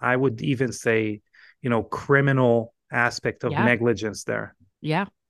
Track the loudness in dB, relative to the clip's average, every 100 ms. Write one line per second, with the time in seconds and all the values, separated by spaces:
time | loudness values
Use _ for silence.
0 | 0 2 0 -2 -4 -2 -2 -2 0 0
1 | 0 -6 _ _ -20 _ -2 -2 -2 -10
2 | 2 2 4 4 4 4 0 _ _ 0
3 | 0 0 -6 -4 -4 0 2 2 2 0
4 | -4 -8 -6 -6 -6 _ _ _ -4 -4
5 | -4 _